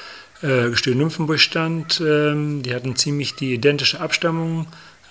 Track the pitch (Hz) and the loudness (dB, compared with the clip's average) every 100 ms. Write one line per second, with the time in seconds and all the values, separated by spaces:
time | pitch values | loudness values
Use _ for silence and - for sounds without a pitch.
0 | - - - - - 131 120 120 - 127 | -18 -18 -20 -8 0 2 2 0 2 2
1 | 156 156 156 151 - 165 160 165 156 - | 2 0 0 2 2 2 -2 -2 -2 -2
2 | 160 147 151 147 147 147 127 123 127 117 | 2 4 4 0 -2 -4 -4 -4 -4 -2
3 | - 143 139 - 131 120 135 147 135 - | -2 -2 -4 -4 -2 2 4 4 0 -2
4 | 160 - 170 165 165 165 160 - - - | -4 0 0 0 -2 -4 -6 -10 -20 -20
5 | - | -8